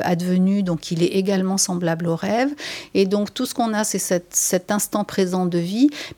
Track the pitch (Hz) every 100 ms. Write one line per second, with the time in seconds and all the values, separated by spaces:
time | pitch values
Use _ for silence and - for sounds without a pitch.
0 | - 175 180 185 185 202 185 165 - 165
1 | 175 - 190 190 185 190 - 180 170 165
2 | 170 165 190 220 277 294 - - - 190
3 | 196 202 208 - 254 - 226 214 220 190
4 | - 180 - - - 185 - 208 - 214
5 | 202 - 185 185 180 175 170 214 285 -
6 | -